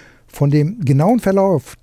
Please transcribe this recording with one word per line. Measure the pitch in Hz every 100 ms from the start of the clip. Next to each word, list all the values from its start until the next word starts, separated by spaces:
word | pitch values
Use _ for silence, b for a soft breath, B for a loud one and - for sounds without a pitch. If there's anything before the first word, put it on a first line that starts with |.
| B B B -
Von | 143
dem | 147 147 240
genauen | 139 139 170 240
Verlauf | 196 190 196 160 - -